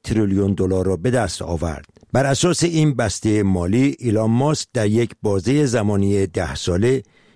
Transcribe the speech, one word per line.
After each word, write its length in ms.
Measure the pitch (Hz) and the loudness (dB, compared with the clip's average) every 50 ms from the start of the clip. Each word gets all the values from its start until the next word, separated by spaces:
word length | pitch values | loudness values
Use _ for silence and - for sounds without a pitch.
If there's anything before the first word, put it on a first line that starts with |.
| - | -4
تریلیون 500 | - 107 110 107 98 98 98 98 98 98 | -2 0 0 2 2 2 2 2 0 0
دلار 320 | 85 95 92 95 92 92 | 0 0 0 0 0 0
را 100 | 95 95 | 0 -2
به 160 | 80 82 127 | -2 -2 0
دست 300 | 123 127 107 92 - - | 0 0 -2 -2 -4 -8
آورد. 440 | - 80 85 78 85 82 76 69 78 - _ - - - - | -8 -6 -4 -4 -4 -4 -6 -8 -14 -20 _ -20 -10 -2 0
بر 120 | 123 139 | 0 2
اساس 380 | 139 139 - 160 180 165 - 165 | 2 0 0 2 0 0 0 0
این 300 | 175 170 160 151 151 135 | 0 2 2 2 2 2
بسته 500 | 117 120 101 - - - 110 104 107 101 | 0 -2 -4 -4 -4 -2 0 0 2 2
مالی، 520 | 98 95 90 87 90 104 123 135 143 - - | 0 0 0 0 0 2 2 2 0 0 -2
ایلان 320 | 127 120 101 107 110 110 | -2 0 0 2 2 2
ماسک 360 | 113 120 135 151 156 - - _ - | 2 2 2 0 0 -2 -6 _ -4
در 140 | 123 107 | -2 0
یک 240 | 104 107 117 120 113 - - | 2 2 2 0 -2 -4 -4
بازه 440 | - 107 101 95 85 113 135 151 151 | -2 -2 -2 0 0 0 2 2 2
زمانی 600 | 131 110 117 101 104 104 98 98 98 101 98 98 | 2 0 0 0 0 0 0 0 2 2 0 0
ده 280 | 87 - 98 90 78 69 | 0 -2 -4 -4 -4 -6
ساله 480 | - - 95 87 90 107 123 135 131 - _ _ _ _ _ _ | -6 -4 -2 0 2 2 2 0 0 -4 _ _ _ _ _ _